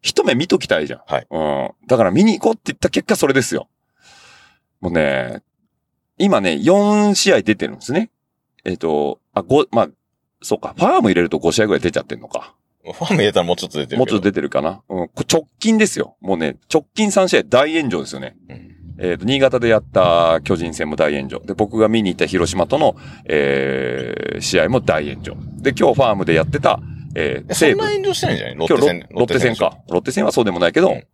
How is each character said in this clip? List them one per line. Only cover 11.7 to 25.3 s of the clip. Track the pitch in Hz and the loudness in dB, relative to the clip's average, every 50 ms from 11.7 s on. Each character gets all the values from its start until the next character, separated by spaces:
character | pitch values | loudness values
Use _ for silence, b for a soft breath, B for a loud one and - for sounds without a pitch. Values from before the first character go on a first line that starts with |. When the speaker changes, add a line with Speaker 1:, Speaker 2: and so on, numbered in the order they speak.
Speaker 1:
ら | 92 69 | 2 0
い | |
出 | - 87 | 0 -2
ち | 73 | -2
ゃ | - | -2
っ | - | -6
て | _ - | _ -12
ん | 58 | -14
の | - - | -14 -12
か。 | - - - - _ _ _ _ _ _ _ | -12 -12 -12 -12 _ _ _ _ _ _ _
Speaker 2:
フ | 85 | -16
ァ | - - 170 | -10 -8 -4
ー | 156 196 | -2 0
ム | 160 | 2
入 | 104 | 2
れ | 104 | 2
た | - 98 | 2 0
ら | 87 | 0
も | 85 87 | 0 -2
う | |
ち | - - | -4 -4
ょ | 80 | -8
っ | |
と | - 76 | -6 -6
出 | 71 | -6
て | 62 - | -4 0
る | |
け | |
ど。 | 113 | 0
Speaker 1:
も | 131 | 0
う | - | 2
ち | |
ょ | - | 0
っ | 101 | 0
と | 90 | 0
出 | 101 | 0
て | 95 - | -2 0
る | 71 71 | -6 -2
か | - 67 | -2 -2
な。 | 71 80 95 - _ _ | -2 -2 -6 -6 _ _
う | - 92 87 | -8 -8 -8
ん。 | - | -8
こ | _ - | _ -10
れ | 147 - | -4 0
直 | - 165 156 _ _ _ | 0 0 0 _ _ _
近 | - 214 220 220 | 0 0 2 4
で | 214 | 2
す | - - 151 | 0 0 -6
よ。 | - - _ _ | -8 -8 _ _
も | - 92 95 | -4 -4 -2
う | |
ね、 | 85 - 73 65 - _ _ | -2 -2 -4 -4 -8 _ _
直 | - 160 - _ _ | 0 0 0 _ _
近 | - 214 208 | -2 -2 2
三 | 190 202 190 180 | 2 2 2 4
試 | - - | 2 0
合 | 95 | 2
大 | 101 123 123 139 156 160 | 4 2 2 2 2 0
炎 | 165 151 127 | -2 -2 -2
上 | 95 82 | -4 -4
で | 69 | -6
す | - 71 | -6 -12
よ | 67 | -12
ね。 | 67 64 - _ _ - | -12 -14 -16 _ _ -20
Speaker 2:
う | |
ん。 | 65 64 - - - - 85 85 85 | -20 -20 -20 -20 -20 -20 -20 -20 -14
Speaker 1:
え | - - 90 87 | -6 -4 -4 -4
ー | - | -2
と、 | 92 | -2
新 | 113 135 139 | -2 2 4
潟 | 135 131 123 123 | 4 4 2 2
で | 120 117 | 2 4
や | 110 107 | 2 2
っ | |
た | - - - 101 90 87 82 85 85 82 82 82 73 | 2 0 2 2 4 6 6 4 4 4 2 2 0
巨 | - 98 | -2 -2
人 | 82 85 85 | -2 -2 -6
戦 | 78 76 82 76 | -4 -6 -6 -6
も | 76 | 0
大 | 76 80 73 76 | 0 0 0 0
炎 | 71 69 67 | -2 -6 -8
上。 | 67 - | -10 -12
で、 | - - 95 | -10 -10 -2
僕 | 82 107 101 110 110 | -2 -2 -2 2 2
が | 110 107 | 2 2
見 | 110 113 | 2 2
に | 107 95 | 0 0
行 | 87 | 0
っ | - | -2
た | 87 | -4
広 | 73 85 90 85 82 | -2 0 0 0 0
島 | 87 92 87 - | 0 -2 0 0
と | - 147 | 2 2
の、 | 156 117 - B B B B B B | 2 0 0 B B B B B B
え | - 78 76 71 69 69 69 67 67 67 65 65 62 62 65 64 60 - - - - - | -2 0 0 2 2 0 0 0 -2 -2 -4 -4 -4 -6 -6 -8 -8 -8 -8 -8 -8 -8
ー、 | - | -6
試 | - - - 87 | -6 0 0 2
合 | 80 85 | 2 2
も | 123 127 | 0 0
大 | - - 82 78 76 71 | 0 2 0 0 -2 -4
炎 | 67 - | -8 -10
上。 | - - | -12 -12